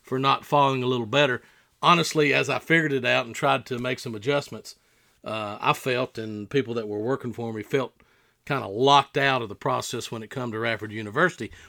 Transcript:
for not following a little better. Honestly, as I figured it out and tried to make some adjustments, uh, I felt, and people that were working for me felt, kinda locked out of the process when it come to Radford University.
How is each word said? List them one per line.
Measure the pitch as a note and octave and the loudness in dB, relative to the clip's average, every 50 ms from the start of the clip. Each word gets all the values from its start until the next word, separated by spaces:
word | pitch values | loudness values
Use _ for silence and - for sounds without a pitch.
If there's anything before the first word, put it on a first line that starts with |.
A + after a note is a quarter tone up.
for | _ - C3 C3 | _ -4 -4 0
not | C3+ C#3 C3+ - - | 2 2 2 2 0
following | - D3+ D3 C#3 C#3 C3+ C3 | 2 4 4 4 4 2 0
a | B2 | 0
little | B2 B2+ B2 A#2 | 0 0 0 -2
better. | G#2 A2+ C#3+ D3 C3+ B2 A2+ - _ _ _ _ _ _ _ | 0 2 4 4 4 2 -2 -6 _ _ _ _ _ _ _
Honestly, | - D#3+ F3 E3+ D#3 - - D#3 D3+ C#3+ C3 | 4 4 4 4 2 0 2 2 4 4 4
as | C#3 C#3 C#3+ | 2 2 0
I | C3 B2+ | -2 -4
figured | - - E3+ E3 D#3 D3+ | 0 2 2 2 4 2
it | C#3 C3 A#2 | 0 0 2
out | B2 B2 B2+ B2+ | 2 2 2 0
and | A#2 A2 | -2 -6
tried | - - C#3+ C3+ C3 A2+ | -2 0 2 2 0 -2
to | - B2+ A#2+ | -6 -6 -6
make | B2 B2+ B2+ - | -4 -4 -6 -6
some | - B2+ A2+ | -8 -10 -10
adjustments, | G#2+ G2+ C3+ C#3+ C#3+ C3+ - A#2 G#2+ - - - _ _ _ _ _ _ _ _ _ - | -4 -2 0 0 0 -2 -4 -14 -14 -14 -18 -20 _ _ _ _ _ _ _ _ _ -10
uh, | - A2 A2 G#2+ G#2 G#2 - | -8 -6 -6 -6 -6 -6 -2
I | - C3 | 0 0
felt, | D3 - - C3+ B2 B2 B2+ - - A2+ | 0 0 -2 -2 0 0 -2 -4 -6 -10
and | A2 A2 G#2+ G#2 G#2 G2 | -8 -8 -8 -8 -8 -2
people | - C#3 B2 A2+ A#2 | -2 -2 0 0 -4
that | A#2+ A2 G#2 | -4 -4 -4
were | G#2 G#2 | -4 -4
working | G#2+ A#2+ C3+ C3+ - B2 | -2 -2 -2 -2 -4 -8
for | A2 - A#2+ A#2 A2 | -8 -6 -8 -6 -6
me | G#2+ | -8
felt, | G2+ - - C#3 B2+ A#2+ _ _ _ _ _ _ _ _ _ _ _ | -6 -2 0 -2 -2 -2 _ _ _ _ _ _ _ _ _ _ _
kinda | - C#3+ C3 A2+ | -6 -4 -4 -4
locked | G2+ G2 A2 C3 C#3 C#3+ C#3 - - - | -6 -2 2 6 8 8 8 6 4 -2
out | C#3+ C#3 C#3 C3+ B2 | 0 0 2 0 0
of | A#2 G2+ | -2 -6
the | G2+ | -10
process | - - C#3 B2+ A#2+ - - - A#2+ - - | -6 -4 -2 -2 -2 -4 -6 -8 -8 -8 -8
when | B2 A2+ | -10 -12
it | A2 G#2+ | -12 -10
come | - C3 B2 A#2+ | -8 -6 -6 -4
to | G#2+ A2 | -4 -2
Radford | A2+ A#2 A2+ G#2 G#2+ G#2+ | -2 -2 -2 -2 -6 -8
University. | G#2 A2 A2 G#2 G2+ C#3 F3 F3 - - A2+ G2 - - - | -8 -8 -8 -4 0 0 0 0 0 -4 -10 -12 -12 -16 -20